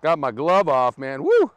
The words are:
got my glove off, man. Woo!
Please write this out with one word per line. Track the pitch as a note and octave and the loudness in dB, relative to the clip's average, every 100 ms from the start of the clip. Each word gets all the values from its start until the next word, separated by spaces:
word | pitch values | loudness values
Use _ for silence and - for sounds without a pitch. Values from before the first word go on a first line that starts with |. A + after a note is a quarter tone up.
got | D#3 E3 | 0 -2
my | C#3 | -2
glove | A2 D3+ F#3 F#3+ | -4 0 2 2
off, | C3 B2+ B2 | 0 0 -4
man. | C3+ C3+ | -10 -8
Woo! | E3 A#4 F4 | 0 2 2